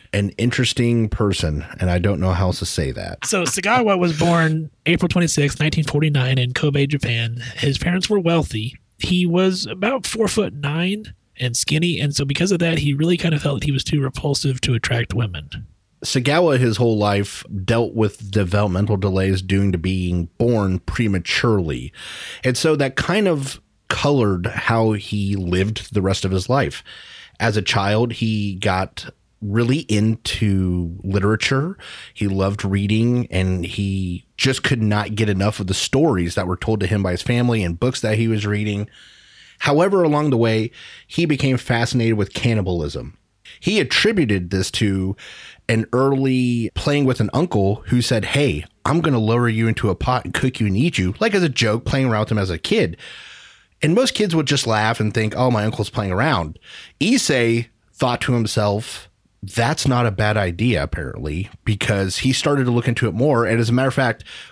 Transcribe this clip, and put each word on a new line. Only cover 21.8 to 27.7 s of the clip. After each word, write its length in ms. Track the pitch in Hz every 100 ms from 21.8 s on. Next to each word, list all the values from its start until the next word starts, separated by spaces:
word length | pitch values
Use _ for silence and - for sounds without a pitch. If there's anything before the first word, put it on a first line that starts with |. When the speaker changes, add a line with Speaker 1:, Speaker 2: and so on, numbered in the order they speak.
| 62 - - - - -
Speaker 1:
And 140 | 127 123
so 180 | 160 151
that 180 | 135 -
kind 300 | - 202 196
of 320 | 151 135 - _ _ -
colored 560 | - 143 139 104 90
how 480 | 98 104 - 117 110
he 420 | 104 - 104 101
lived 600 | 101 87 90 101 107 -
the 80 | 104
rest 240 | 95 98 95
of 40 |
his 200 | 95 92
life. 340 | 135 78 - - - - - - -
As 160 | 110 104
a 60 |
child, 500 | 92